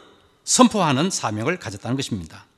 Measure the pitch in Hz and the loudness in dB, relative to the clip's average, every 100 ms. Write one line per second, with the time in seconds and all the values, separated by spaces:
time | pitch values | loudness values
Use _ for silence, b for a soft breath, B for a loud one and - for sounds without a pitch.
0 | - - _ _ - - 254 214 170 131 | -18 -20 _ _ -2 4 6 6 2 2
1 | 180 - 120 107 117 180 110 98 113 135 | 0 -2 -4 -2 -4 -4 -8 -10 -6 -4
2 | 131 107 82 - - | -4 -6 -8 -16 -20